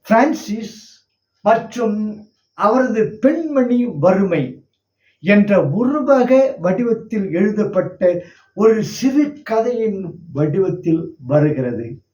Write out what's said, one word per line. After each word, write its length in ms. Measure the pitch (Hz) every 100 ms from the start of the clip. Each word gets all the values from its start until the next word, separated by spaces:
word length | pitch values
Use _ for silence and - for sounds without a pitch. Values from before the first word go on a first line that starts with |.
பிரான்சிஸ் 1040 | - 226 294 - - 220 - - - _ _ _ _ _
மற்றும் 840 | 202 226 226 247 220 208 214 208 - _ _
அவரது 640 | - 208 254 254 220 208 -
பெண்மணி 640 | 269 320 320 277 240 247
வறுமை 760 | 233 151 175 196 190 160 127 - _ _ _ _ _ _
என்ற 480 | 165 208 202 190 143
உருவக 880 | 180 247 302 277 269 247 262 269 -
வடிவத்தில் 720 | 170 190 240 220 - 214 190
எழுதப்பட்ட 960 | 165 208 208 - 185 - - 180 175 - _ _
ஒரு 300 | - 220 220
சிறு 580 | - - 262 277 285 -
கதையின் 720 | - 220 240 226 220 190 180 - -
வடிவத்தில் 840 | 131 151 190 180 143 165 165 - -
வருகிறது. 840 | 123 147 151 131 123 107 117 - _